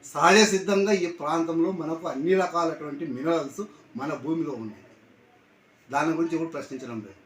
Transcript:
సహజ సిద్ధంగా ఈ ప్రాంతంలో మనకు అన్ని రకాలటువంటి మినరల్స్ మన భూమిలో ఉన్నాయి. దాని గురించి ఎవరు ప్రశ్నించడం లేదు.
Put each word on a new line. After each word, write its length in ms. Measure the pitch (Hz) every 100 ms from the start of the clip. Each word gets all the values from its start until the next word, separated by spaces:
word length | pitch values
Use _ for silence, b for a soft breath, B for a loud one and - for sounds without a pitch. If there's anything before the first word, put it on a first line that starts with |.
| -
సహజ 260 | 147 165 202
సిద్ధంగా 500 | 208 190 185 196 196
ఈ 140 | 196 170
ప్రాంతంలో 640 | - 147 165 165 165 175
మనకు 360 | 185 156 165 170
అన్ని 260 | 139 160
రకాలటువంటి 720 | 190 180 170 165 160 151 139 160
మినరల్స్ 540 | 123 151 165 139 127 214 B B 120
మన 180 | 139
భూమిలో 380 | 143 131 165 151
ఉన్నాయి. 320 | 127 110 - - - _ _ _ _ _ _ _ _ _
దాని 200 | 139 156 160
గురించి 200 | 165 160
ఎవరు 120 | 165
ప్రశ్నించడం 500 | 143 123 131 127 113 101
లేదు. 140 | 95